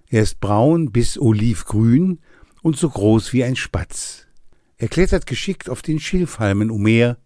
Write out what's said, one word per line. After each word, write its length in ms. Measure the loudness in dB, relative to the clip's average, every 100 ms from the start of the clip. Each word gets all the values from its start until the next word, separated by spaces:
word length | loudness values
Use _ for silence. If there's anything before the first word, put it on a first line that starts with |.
| _
Er 140 | 0
ist 180 | 0 -2
braun 520 | -2 2 4 2 0
bis 260 | 0 0 2
olivgrün 1040 | 2 2 0 -2 -4 0 4 4 2 -2 _ _ -20 _
und 140 | -4 0
so 120 | -2
groß 440 | 0 2 2 2
wie 100 | -2
ein 140 | 0 -2
Spatz. 680 | -4 -6 -6 -10 -12 -16 _ -20 -20 -20 _ _
Er 100 | -4
klettert 380 | 0 2 2 -2
geschickt 440 | -6 -6 -8 -10
auf 100 | -10
den 180 | -4 -4
Schilfhalmen 720 | -2 -2 -2 -2 0 0 0
umher. 480 | 0 2 4 2 -2